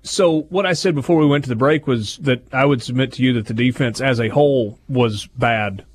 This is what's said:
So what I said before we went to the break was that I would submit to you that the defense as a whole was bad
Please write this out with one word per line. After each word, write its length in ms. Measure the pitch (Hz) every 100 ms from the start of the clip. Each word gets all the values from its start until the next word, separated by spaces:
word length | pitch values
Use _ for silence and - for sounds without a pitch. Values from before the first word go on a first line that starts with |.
So 380 | - - 175 160 151
what 160 | 185 185
I 80 |
said 220 | 175 185 147
before 200 | 127 165
we 100 | 147
went 200 | 143 131
to 40 |
the 60 | 113
break 320 | 135 156 143
was 300 | 120 104 -
that 260 | 143 123 -
I 120 | 131 143
would 180 | 131
submit 300 | - 123 131
to 100 | -
you 80 | 127
that 120 | 120 104
the 80 |
defense 480 | 113 127 120 127 110
as 180 | 135 117
a 80 | 113
whole 500 | 143 147 135 104 - -
was 380 | 127 120 104 -
bad 580 | 123 120 113 104 98 -